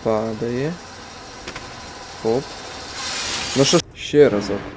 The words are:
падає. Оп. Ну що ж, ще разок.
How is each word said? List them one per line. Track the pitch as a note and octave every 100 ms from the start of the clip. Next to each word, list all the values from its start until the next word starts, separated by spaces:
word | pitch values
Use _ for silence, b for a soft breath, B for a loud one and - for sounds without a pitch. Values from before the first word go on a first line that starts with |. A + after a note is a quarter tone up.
падає. | A2+ G#2+ A2+ A2 A#2 A#2+ D3 F3 - - - - - - - - - - - - - -
Оп. | A2 B2 - - - - - - - - - - - B2+
Ну |
що | C#3 E3+
ж, | -
ще | - - D3 C3+
разок. | G#2 G2+ G2+ -